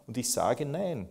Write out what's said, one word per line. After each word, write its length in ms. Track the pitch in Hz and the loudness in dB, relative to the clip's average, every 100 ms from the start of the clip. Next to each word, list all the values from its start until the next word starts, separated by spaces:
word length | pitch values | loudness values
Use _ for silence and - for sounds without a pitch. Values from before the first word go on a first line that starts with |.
| - | -8
Und 100 | 120 | -4
ich 140 | 120 | 0
sage 340 | - 87 120 143 | 2 4 2 0
nein. 420 | 156 196 156 185 | -2 -2 -4 -8